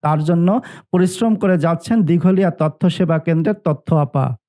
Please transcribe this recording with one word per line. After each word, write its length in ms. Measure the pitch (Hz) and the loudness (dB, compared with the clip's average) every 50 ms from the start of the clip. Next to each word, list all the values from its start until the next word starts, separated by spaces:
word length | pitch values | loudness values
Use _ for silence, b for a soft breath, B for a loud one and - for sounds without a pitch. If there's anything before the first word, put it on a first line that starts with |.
তার 220 | - 147 156 151 151 | 0 0 0 0 0
জন্য 360 | 156 175 170 170 180 208 254 254 B B B B B | 0 0 2 2 2 0 0 -4 B B B B B
পরিশ্রম 420 | - 175 185 180 185 - 233 226 220 | 0 0 0 0 0 -2 0 0 0
করে 240 | - - 190 185 165 | 0 0 0 0 2
যাচ্ছেন 440 | 147 165 170 170 - - 233 226 | 0 0 -2 -4 -4 -2 0 0
দিঘলিয়া 480 | 190 147 170 170 143 185 190 190 196 175 | 2 2 2 2 2 2 2 2 0 0
তথ্য 400 | 165 - 156 156 151 _ - 180 | 0 0 -4 -4 -2 _ -2 -2
সেবা 280 | 175 - 185 160 165 160 | 0 0 -2 0 0 -2
কেন্দ্রের 400 | - 170 165 165 165 - 214 208 _ | 0 0 -2 0 0 -2 -4 -2 _
তথ্য 300 | 170 147 - _ - 170 | -4 -4 -4 _ -2 0
আপা 420 | 151 147 - - 135 131 127 123 - _ | 0 0 0 -2 -2 -2 -2 -4 -8 _